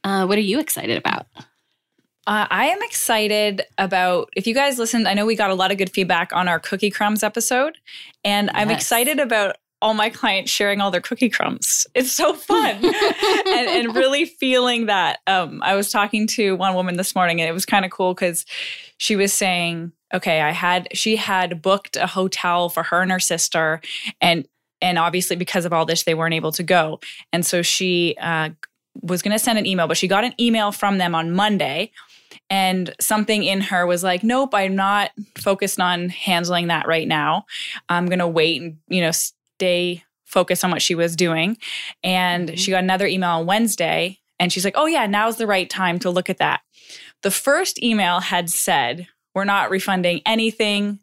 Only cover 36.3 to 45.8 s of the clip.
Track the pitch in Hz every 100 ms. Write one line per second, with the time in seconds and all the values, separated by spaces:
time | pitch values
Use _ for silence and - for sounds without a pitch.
36.3 | 175 175 175 175 160 - 165 - 156 147
37.3 | 175 - - - - - 175 180 180 175
38.3 | 165 160 160 170 156 _ 180 165 165 -
39.3 | _ _ _ 185 175 180 175 _ _ _
40.3 | 190 180 180 185 175 - 170 170 170 175
41.3 | 160 175 226 - - - - 185 185 180
42.3 | 175 165 180 190 185 185 185 196 185 180
43.3 | 165 165 208 233 - 160 160 175 196 _
44.3 | - 180 185 190 - 311 320 214 202 226
45.3 | 226 226 190 175 -